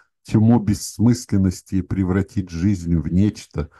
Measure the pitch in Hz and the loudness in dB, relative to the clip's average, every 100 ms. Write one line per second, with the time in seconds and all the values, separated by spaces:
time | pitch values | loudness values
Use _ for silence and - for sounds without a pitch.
0 | _ _ - 110 110 120 101 98 - - | _ _ -2 2 4 4 2 -4 -6 0
1 | 117 117 - 101 95 90 - 98 - 95 | 2 2 -2 0 0 -2 -6 -6 -4 -2
2 | 92 95 92 101 90 85 98 98 85 82 | 0 0 -2 -6 -8 -2 -2 -2 -2 -2
3 | 76 87 104 - - - 76 _ | 0 0 0 -2 -10 -10 -10 _